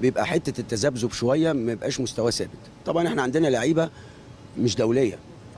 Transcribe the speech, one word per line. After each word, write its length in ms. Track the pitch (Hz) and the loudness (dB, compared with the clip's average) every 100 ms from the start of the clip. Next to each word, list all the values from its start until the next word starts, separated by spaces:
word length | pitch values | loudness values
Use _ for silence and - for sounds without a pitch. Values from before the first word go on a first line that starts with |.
بيبقى 260 | 127 - 107 | 0 2 0
حته 340 | 156 143 127 | 0 -2 -4
التذبذب 520 | 107 113 139 123 117 | -4 -2 0 0 -2
شويه، 400 | - 120 147 160 | 0 2 2 2
ما 140 | 143 113 | 0 -2
بيبقاش 340 | 113 127 139 | -2 -4 -4
مستواه 300 | 120 - 113 | -4 0 0
ثابت. 200 | - 92 - - - - | 0 -4 -10 -20 -10 -2
طبعا 220 | 165 170 | 0 0
احنا 140 | 156 | 0
عندنا 260 | 131 151 160 | 0 2 4
لعيبه 420 | 123 131 165 165 - - - - - - - | 4 4 2 2 -2 -18 -20 -20 -20 -12 -2
مش 180 | 117 101 | 0 2
دوليه، 420 | 113 123 120 87 - - - | 2 4 2 0 -12 -20 -18